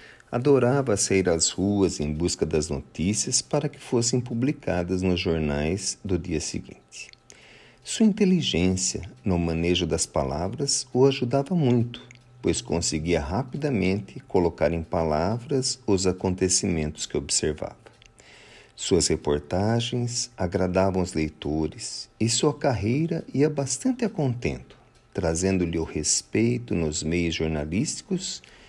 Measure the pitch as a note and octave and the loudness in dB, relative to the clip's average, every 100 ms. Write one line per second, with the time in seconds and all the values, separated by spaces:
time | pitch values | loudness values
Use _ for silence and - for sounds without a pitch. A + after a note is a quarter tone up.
0 | - - - A#2+ C#3 C3+ A#2+ C#3 C3 G2+ | -20 -20 -6 -2 4 6 6 2 2 0
1 | - F#2+ F2+ E2 - - G2 G2+ F2+ - | 2 4 4 2 0 0 0 4 2 2
2 | D2+ D2+ F2 - D#2+ D#2 D#2 C#2 - - | -4 0 -2 0 0 0 0 -4 -6 -4
3 | F2 G#2+ - - - D3 C#3+ - - B2 | -2 0 0 -2 0 -2 -2 -8 -2 0
4 | A#2 B2+ A#2+ A#2 C3+ - - F2 F2 F#2 | 2 0 -2 -2 -2 -2 -2 -2 0 2
5 | F#2 F2 F2+ E2 D2+ D2 D2+ G2 - - | 2 2 2 0 0 0 0 -2 -4 -6
6 | F#2+ F2 E2+ D#2 - - - - _ - | -2 -2 0 -4 -4 -8 -10 -20 _ -20
7 | - - _ - - - - - - - | -20 -20 _ -20 -20 -20 -20 -20 -10 2
8 | A3 G3 F#3+ F3+ C3 D#2+ F#2 F#2 - - | 4 4 4 4 2 2 2 2 -2 -4
9 | E2+ - G2 F2 E2+ E2 E2+ E2+ E2 D#2+ | -10 -6 0 2 2 0 2 2 2 0
10 | - D#2 C2+ D2 F#2 B2 C#3+ - - B2 | 0 -2 -2 -2 -4 -4 -2 -2 -2 4
11 | C3+ C3+ A#2+ C#3 - F3+ C3 A#2+ A#2+ - | 4 4 0 0 0 2 4 4 2 -6
12 | - - - - - E2 - E2+ D#2+ D#2 | -18 -20 -20 -4 -2 -2 -2 -2 0 -2
13 | E2 E2 D2 G2 C3 D3 D3 A2+ F#2 G2+ | 0 0 0 -4 -4 -4 -2 0 0 0
14 | - - - F#2+ E2+ - E2+ E2+ D#2+ F2+ | -4 -16 -2 2 2 2 0 0 -2 -2
15 | D#2+ D2+ F2+ A#2+ A#2+ C3+ C3 - - F#2+ | 0 2 0 -2 -2 -2 -2 -4 0 2
16 | F#2 F2+ F#2+ F#2 F#2 - G2 D#2+ D2+ - | 2 0 -2 0 0 2 0 0 -2 -4
17 | - D2+ C#2 - D#2 D2+ - - - _ | -6 -6 -2 -2 -2 -4 -8 -12 -20 _
18 | - _ - - - - - - - F2 | -20 _ -20 -20 -20 -20 -20 -10 2 2
19 | D2+ D#2 - D2 - F2+ G#2 A#2 A#2 B2 | 2 0 0 -2 -2 -2 0 0 0 -4
20 | A#2+ A#2+ - - F2 F#2+ F#2 F2+ F#2+ F#2 | -4 -6 -8 -6 -4 -2 0 2 2 2
21 | F2 D#2+ D#2 - D2 D2+ D#2 - - - | -2 -2 -4 -4 -4 -2 -2 -6 -12 -12
22 | - - A2+ - D3+ D3 D3 G#2+ G2+ C3+ | -14 -4 -2 2 0 0 -2 0 0 0
23 | E3 E3 - C3 D3+ D3 C3+ - C4 B3 | -2 -4 -4 2 2 2 -4 -2 -2 0
24 | A3 - C#3 A#2 - B1+ - - - _ | -2 0 -2 0 -4 -6 -12 -20 -20 _
25 | _ - F2+ E2 F#2+ F#2+ E2+ E2 D#2+ D#2 | _ -2 0 2 2 2 0 -2 -4 -4
26 | D2+ - - G#2 A#2 B2 A#2+ F#2 D#2 D2+ | -2 -2 0 0 2 0 -2 -2 0 -2
27 | D#2 F2 E2+ D#2+ D#2+ D#2 D2+ F2+ D#3 - | -2 0 0 0 -2 -2 -2 -2 -2 -6
28 | - F#3 - - - - | -6 -6 -6 -12 -14 -20